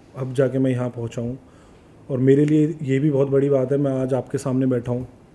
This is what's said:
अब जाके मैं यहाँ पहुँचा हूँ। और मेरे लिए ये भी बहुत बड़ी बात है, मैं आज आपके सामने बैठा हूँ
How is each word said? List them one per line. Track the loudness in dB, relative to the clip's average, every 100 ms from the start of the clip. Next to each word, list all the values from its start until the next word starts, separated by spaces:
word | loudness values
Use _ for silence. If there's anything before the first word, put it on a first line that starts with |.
| -18 -12
अब | -6
जाके | -2 0 0
मैं | 0
यहाँ | -2 -4
पहुँचा | -8 -10 -8
हूँ। | -8 -8 -14 -20 -20 -20 -20 -18 -6
और | 2
मेरे | 4 6
लिए | 6 4 2 -2
ये | -2 0
भी | 2
बहुत | 2 2
बड़ी | 2 2
बात | 2 2
है, | 0
मैं | 0
आज | -2 -2
आपके | -2 -4 -6
सामने | -4 -2 0
बैठा | -2 -4
हूँ | -6 -8 -16 -20